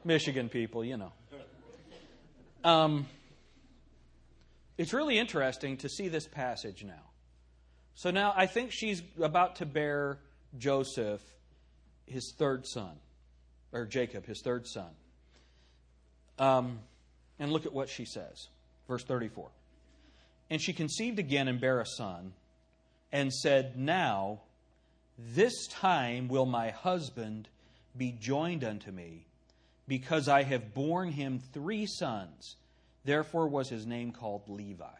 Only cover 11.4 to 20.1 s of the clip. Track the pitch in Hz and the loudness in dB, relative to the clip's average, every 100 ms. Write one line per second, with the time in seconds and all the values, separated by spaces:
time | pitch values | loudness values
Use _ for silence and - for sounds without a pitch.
11.4 | _ - _ _ - _ - 131 120 - | _ -20 _ _ -20 _ -10 -8 -8 0
12.4 | 147 127 120 123 95 76 - _ - - | 0 0 -4 -8 -8 -12 -20 _ -20 -20
13.4 | - _ - 120 113 131 120 101 104 104 | -20 _ -10 -8 -2 0 0 -4 -10 -6
14.4 | 131 123 117 113 87 78 - - _ - | -2 -2 -4 -10 -10 -16 -20 -20 _ -20
15.4 | - _ - - _ _ _ _ _ - | -20 _ -20 -20 _ _ _ _ _ 2
16.4 | 135 131 123 117 107 - _ _ _ - | 6 6 2 -6 -12 -20 _ _ _ -8
17.4 | 147 156 160 135 135 - 117 110 80 - | -2 0 0 -4 -4 -6 -10 -10 -12 -16
18.4 | - _ _ _ - 123 - 123 113 101 | -20 _ _ _ -6 -6 -2 -2 -2 -8
19.4 | 82 - _ - _ - - | -16 -18 _ -20 _ -20 -20